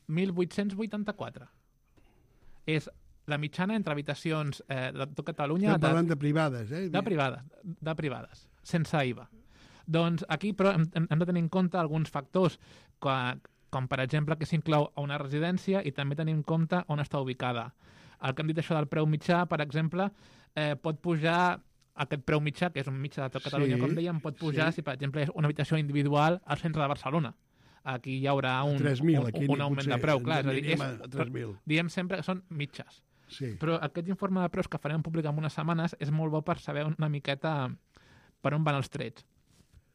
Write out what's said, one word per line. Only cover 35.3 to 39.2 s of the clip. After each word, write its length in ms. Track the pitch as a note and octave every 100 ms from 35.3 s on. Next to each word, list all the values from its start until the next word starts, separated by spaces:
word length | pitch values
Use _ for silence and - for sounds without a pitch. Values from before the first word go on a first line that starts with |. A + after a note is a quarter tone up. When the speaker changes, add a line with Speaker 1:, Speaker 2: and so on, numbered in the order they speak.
| D3+
Speaker 1:
unes 140 | D#3
setmanes 420 | - D#3 E3+ E3 -
és 100 | C#3+
molt 220 | D#3 D#3+
bo 80 | D#3
per 140 | D3+ E3
saber 260 | - C#3+ D3+
una 220 | D#3+ D#3
miqueta 560 | C#3+ C#3 C#3 D#3+ D3 B2+ B2+ _ - - - _ _
per 140 | C#3
on 100 | D3
van 120 | D#3 C#3
els 80 | -
trets. 360 | C#3+ A#2 -